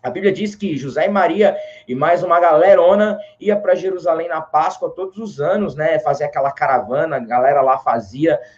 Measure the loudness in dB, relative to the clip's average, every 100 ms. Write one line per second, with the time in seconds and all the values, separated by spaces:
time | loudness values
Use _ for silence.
0 | -8 -2 0 0 -6 -6 -6 -6 -6 -2
1 | 0 2 0 2 0 0 -10 -16 -10 -2
2 | 0 0 2 4 4 6 6 6 6 4
3 | 2 -2 -10 _ -2 0 0 0 0 -4
4 | -2 -2 -2 -6 -2 0 0 -2 -8 -8
5 | -10 -10 -12 -4 -2 0 -2 -4 -2 -2
6 | -2 -2 -4 -2 -4 -2 0 0 0 -4
7 | -2 -4 -2 0 2 2 2 0 0 -4
8 | -6 -2 0 0 -4